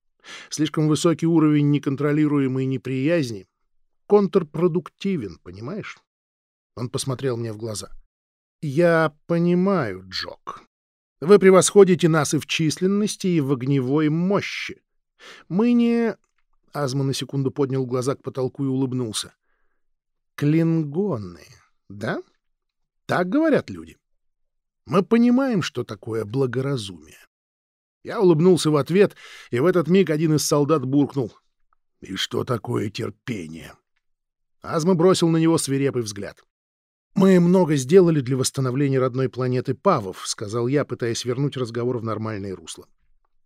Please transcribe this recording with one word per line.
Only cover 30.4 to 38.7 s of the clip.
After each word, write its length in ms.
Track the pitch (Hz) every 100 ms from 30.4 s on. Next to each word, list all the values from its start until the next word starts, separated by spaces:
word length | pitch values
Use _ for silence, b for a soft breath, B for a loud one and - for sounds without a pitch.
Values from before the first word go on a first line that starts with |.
| -
солдат 380 | 147 143 160
буркнул: 480 | 127 143 139 143 110 - _ _ _ _ _ _
«И 140 | -
что 300 | 95 - 113
такое 440 | 107 117 - 120 107
терпение?» 840 | - 107 - - 107 78 80 71 - _ _ _ _ _ _ _ _
Азма 320 | - 160 160
бросил 340 | 175 185 180 170
на 100 | 165
него 200 | 160 160
свирепый 440 | 135 135 139 127
взгляд. 420 | 110 101 87 - _ _ _ _ _ _ _
«Мы 260 | - 190 180
много 340 | 175 185 160
сделали 460 | 147 127 190 170 156
для 160 | 123 131
восстановления 640 | 131 - 131